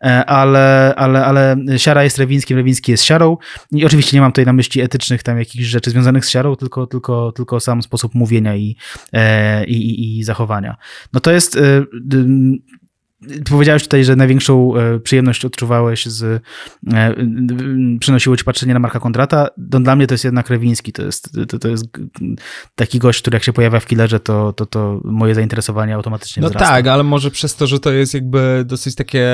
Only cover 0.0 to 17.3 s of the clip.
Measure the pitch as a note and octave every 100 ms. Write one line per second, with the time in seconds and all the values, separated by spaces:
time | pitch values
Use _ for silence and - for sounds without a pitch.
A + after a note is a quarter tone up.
0 | C3 B2 C3 C#3+ C3+ C3+ C3+ C3+ C3+ C3+
1 | C3+ C3 C3+ C#3 C3+ C3+ C3+ C3 D3+ D3
2 | C#3+ C3+ C3 C#3 - C3 B2+ B2+ - A2+
3 | - D#3+ E3 E3 - - - D3+ D#3+ D3+
4 | C#3 C#3 C3+ B2 B2+ B2+ B2 C3 B2+ C3
5 | - B2 - A#2+ A2+ A#2+ A#2 A#2 A2+ A#2
6 | B2 C3 - B2+ C3+ C3+ B2+ C3 B2 B2+
7 | B2 A#2+ A#2 A2+ B2 B2 - A#2+ A#2 D3
8 | A#2 B2 A#2 A#2 A2 G2+ G#2 A2+ - -
9 | - A#2 A2 A2 G#2+ G#2+ G#2 A#2 A2+ A2+
10 | A2+ A2 A2 G#2+ A2+ G#2 G2+ A2+ - -
11 | - - - F3 E3+ - C#3+ C#3 C#3 A#2
12 | B2+ C3 B2+ C3+ C3 C3 _ - _ _
13 | _ _ - D3 D3 C#3+ D3 D3+ - C#3+
14 | C3 C3 C3 C3 - C3 B2+ A#2+ A#2 A#2
15 | A2+ C3 B2+ A#2+ C3 - A#2 A#2+ A#2 A2+
16 | A#2+ A2 A2+ A2+ A2+ - - _ - A2+
17 | A2+ A2 A#2+